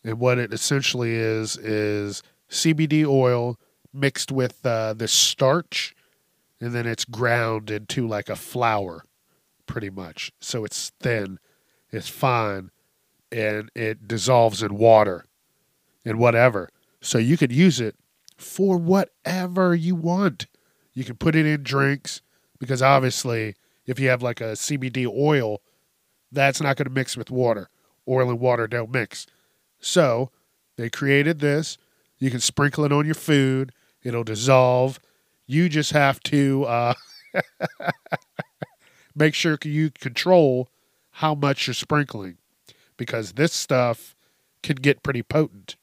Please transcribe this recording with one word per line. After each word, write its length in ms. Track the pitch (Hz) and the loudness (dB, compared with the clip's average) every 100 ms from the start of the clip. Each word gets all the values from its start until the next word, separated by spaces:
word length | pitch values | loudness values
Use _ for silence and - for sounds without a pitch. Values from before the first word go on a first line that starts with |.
And 160 | 113 113 | -8 -2
what 200 | 127 123 | 0 0
it 160 | 113 | -2
essentially 600 | 113 - 139 127 123 117 | -6 -2 0 -2 -2 -2
is, 440 | 113 110 110 110 - | -2 -2 -2 -4 -8
is 640 | 110 107 104 104 101 98 _ _ _ | -4 -2 -2 -2 -6 -10 _ _ _
C 240 | - 165 | -2 0
B 140 | 156 156 | 2 2
D 180 | 156 | 2
oil 540 | 151 135 127 123 120 120 _ _ _ | 4 4 4 2 -2 -8 _ _ _
mixed 400 | 139 139 - - | -2 -2 -2 -4
with, 320 | 135 123 - | -2 -2 -2
uh, 300 | 127 113 110 | -2 -2 -4
this 180 | 107 113 | -4 -2
starch, 800 | - - - 131 165 - - - _ _ _ _ _ _ _ | 2 0 2 2 2 -2 -8 -8 _ _ _ _ _ _ _
and 140 | 120 | -6
then 120 | 120 117 | -4 -4
it's 180 | 113 | -4
ground 640 | - 113 120 120 113 110 107 | -8 -2 0 2 0 -4 -6
into, 360 | 104 104 - 117 | -8 -6 -4 -4
like, 220 | 104 101 | -4 -6
a 60 | |
flour, 720 | 95 - 127 117 107 92 82 _ _ _ _ _ _ - | -10 -8 -2 0 0 -4 -10 _ _ _ _ _ _ -12
pretty 240 | 120 101 | -10 -10
much. 420 | 95 87 78 - _ | -12 -14 -12 -14 _
So 240 | - 123 | -10 -8
it's 260 | 104 - - _ | -8 -10 -12 _
thin, 400 | 127 113 95 92 _ _ _ _ _ | -2 -2 -4 -12 _ _ _ _ _
it's 180 | 110 - | -12 -12
fine, 640 | - 135 120 107 98 95 _ _ _ _ _ _ | -2 0 0 -2 -4 -12 _ _ _ _ _ _
and 400 | 113 107 107 110 - | -4 -2 -4 -8 -6
it 320 | 110 110 107 | -6 -6 -6
dissolves 520 | 113 92 127 113 98 | -4 4 4 4 2
in 160 | 107 101 | -6 4
water 500 | 113 110 104 87 - _ _ _ _ _ _ _ | 8 8 6 -2 -12 _ _ _ _ _ _ _
and 140 | 113 110 | -6 2
whatever. 500 | 120 113 123 104 85 _ _ _ | 4 6 4 2 -8 _ _ _
So 160 | - 120 | -2 0
you 180 | 117 165 | 2 2
could 160 | 135 | 2
use 280 | 127 185 123 | 6 4 4
it 140 | 110 - _ _ _ _ | -4 -8 _ _ _ _
for 400 | - - 196 180 | -16 -2 0 0
whatever 1000 | 170 196 185 _ 165 180 180 180 185 | 2 2 0 _ -6 -6 -4 0 2
you 200 | 170 165 | 2 0
want. 520 | 175 165 180 202 120 - _ _ _ _ | -2 -2 0 0 -2 -14 _ _ _ _
You 100 | - | -10
can 120 | 117 117 | -10 -2
put 200 | 160 160 | 0 2
it 100 | 151 | 2
in 160 | 151 | 0
drinks, 600 | 135 139 139 143 - - _ _ _ _ | -2 0 0 -2 -8 -14 _ _ _ _
because 240 | 123 131 | -6 2
obviously, 720 | 131 139 127 - 127 117 110 - _ _ - | 4 4 2 -2 -4 -4 -6 -10 _ _ -10
if 140 | 127 | -2
you 80 | 135 | 0
have, 140 | 127 | 0
like, 180 | 123 120 | -2 -6
a 160 | 113 110 | -8 -8
C 200 | - 143 | -6 -6
B 140 | 127 | -4
D 160 | 120 123 | -4 -4
oil, 560 | 127 147 147 110 107 _ _ _ _ _ _ _ | 0 2 2 0 -6 _ _ _ _ _ _ _
that's 280 | 135 139 131 | 0 0 0
not 160 | 147 139 | -2 -2
gonna 140 | 135 | -2
mix 260 | 131 127 123 | -2 -4 -8
with 140 | 113 | -6
water. 380 | 127 120 107 90 _ _ _ - | -2 0 -2 -6 _ _ _ -2
Oil 220 | 131 123 | 0 2
and 100 | 117 | 0
water 260 | 127 120 110 | 0 0 0
don't 240 | 120 113 | -4 -4
mix. 360 | 127 107 - - _ _ _ _ _ | -4 -4 -8 -18 _ _ _ _ _
So 540 | - 185 147 117 131 _ _ _ _ - | 0 4 4 2 -2 _ _ _ _ -10
they 140 | 117 | -8
created 480 | - 139 139 147 160 | -4 2 4 4 0
this. 400 | 143 143 165 - _ _ _ _ | 0 0 -4 -12 _ _ _ _
You 140 | 131 | -4
can 80 | 120 | -2
sprinkle 440 | - - 143 - | -4 0 0 2
it 80 | 147 | 2
on 140 | 143 151 | 2 0
your 80 | |
food. 560 | 156 - 143 135 131 131 _ _ _ | -4 2 4 4 0 -4 _ _ _
It'll 220 | 123 117 | -6 -6
dissolve. 760 | 113 107 127 131 127 127 131 135 _ _ _ _ - | -6 -2 4 6 6 4 0 -4 _ _ _ _ -4
You 240 | 143 175 | 0 2
just 220 | 151 147 | 0 0
have 280 | 147 139 131 | 2 2 0
to, 400 | - 147 139 135 | -2 2 2 0
uh, 300 | 127 120 120 123 _ - - | 0 0 0 -2 _ -20 -6
<laughs> 100 | 185 - _ 175 - - - - - _ - - _ - _ _ _ _ | -6 -6 _ -10 -4 -4 -4 -6 -8 _ -14 -14 _ -18 _ _ _ _
make 200 | 147 156 | 0 0
sure 240 | - 170 151 | 2 -2 -2
you 260 | 156 151 156 | -2 -2 -2
control 760 | - 131 120 180 185 147 127 123 _ _ _ _ | -4 -8 -4 4 6 6 2 -4 _ _ _ _
how 240 | - 156 | -2 -2
much 320 | 147 143 139 - | 2 0 0 -4
you're 80 | |
sprinkling, 600 | 120 - 147 139 113 95 87 _ _ _ _ _ - | -6 -2 0 0 -8 -12 -14 _ _ _ _ _ -12
because 340 | 123 117 104 | -8 -6 -6
this 220 | 107 165 | -2 -2
stuff 600 | - - 131 123 117 - _ _ _ _ _ | -2 0 2 2 -2 -10 _ _ _ _ _
can 140 | - 135 | -8 0
get 260 | 135 139 | 2 2
pretty 200 | - 120 | -2 -6
potent. 540 | - 156 156 98 95 - | -2 0 0 -4 -20 -20